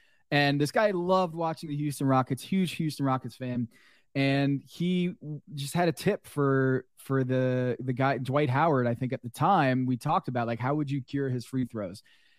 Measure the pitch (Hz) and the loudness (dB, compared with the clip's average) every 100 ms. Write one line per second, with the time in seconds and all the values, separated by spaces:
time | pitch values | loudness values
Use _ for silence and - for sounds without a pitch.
0 | _ _ - 143 143 143 147 226 214 180 | _ _ -2 2 2 2 0 2 2 2
1 | 175 185 180 165 165 160 160 147 147 - | 2 2 2 -2 -4 -4 -8 -4 -4 -2
2 | 135 131 - 127 - 190 175 - 156 - | 2 2 2 -4 -2 0 0 -2 -4 -2
3 | 135 131 113 - 127 123 117 _ _ _ | -2 -2 -4 -8 -6 -4 -4 _ _ _
4 | _ 139 139 139 139 139 - - 175 180 | _ -2 2 2 2 -2 -6 -4 0 0
5 | 175 - 151 151 - 147 139 170 175 - | 0 -4 -10 -12 -10 -10 -4 0 0 0
6 | 185 208 - 147 139 135 131 131 - _ | -2 -2 -4 0 2 4 2 0 -4 _
7 | - 135 127 127 127 127 127 - 127 123 | -4 -2 0 0 2 0 -2 -2 -4 0
8 | 135 135 127 143 147 135 165 135 120 120 | 0 0 0 0 2 2 4 4 2 0
9 | 127 131 120 - 165 190 135 127 127 123 | -4 -4 -8 0 4 4 4 2 0 -2
10 | 147 175 - 123 117 113 123 151 143 139 | 0 0 0 -4 -2 -2 -2 -2 -2 -4
11 | - 139 135 127 - 131 123 113 95 101 | -4 -4 -2 -4 -4 -4 -4 -6 -8 -10
12 | _ _ _ | _ _ _